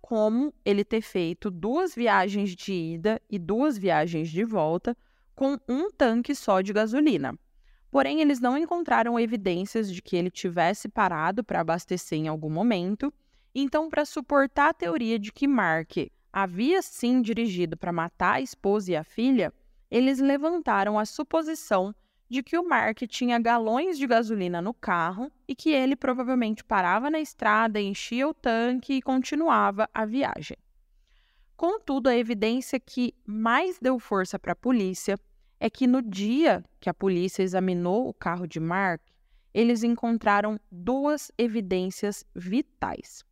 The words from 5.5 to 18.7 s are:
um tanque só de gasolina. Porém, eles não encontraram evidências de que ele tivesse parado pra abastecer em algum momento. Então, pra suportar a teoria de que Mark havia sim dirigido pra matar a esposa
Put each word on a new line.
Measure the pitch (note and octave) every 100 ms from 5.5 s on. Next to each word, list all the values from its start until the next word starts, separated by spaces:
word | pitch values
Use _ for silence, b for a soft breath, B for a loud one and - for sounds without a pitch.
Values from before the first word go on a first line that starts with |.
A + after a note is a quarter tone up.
| C#4 -
um | C4 G4
tanque | - B3+ A3+ A#3+ C#4
só | - F#3+
de | F#3+
gasolina. | G3+ A3 C4 D4+ E3+ C3 D3+ _ _ _ _ _
Porém, | C#4 C4+ D4+
eles | D4 B3+
não | B3 C#4
encontraram | E4 F4 D#4 A3+ A#3 A#3
evidências | A3+ A3+ F#3+ F3 G3 A3+ G3+
de | F3+
que | - F3
ele | F3+
tivesse | - F#3 F3 E3+ G3+ G#3+
parado | A#3 F#3+ D#3+ E3 G#3 G#3+
pra | F3+
abastecer | D#3+ E3+ - F3+ - D#3
em | D#3
algum | D#3 D#3
momento. | D#3 A#3+ F#3+ F3+ G#3 C#4 - _ _ _ C4
Então, | C#4 D4+ D#4+
pra | D4
suportar | D4 D4+ B3+ C#4+ C#4 - D4+
a |
teoria | - E4+ D#4+ A3+ A3+
de | G#3
que | - C#4
Mark | B3+ F3 D#3+ D#3+ F3 - - _
havia | F#3+ F#3+ F3 C4 F#4+
sim | - - A#3+ B3+
dirigido | A3 A3+ A#3 F3+ E3 E3+
pra | F3+
matar | E3+ E3+ - F#3
a | A#3+
esposa | C4+ - G3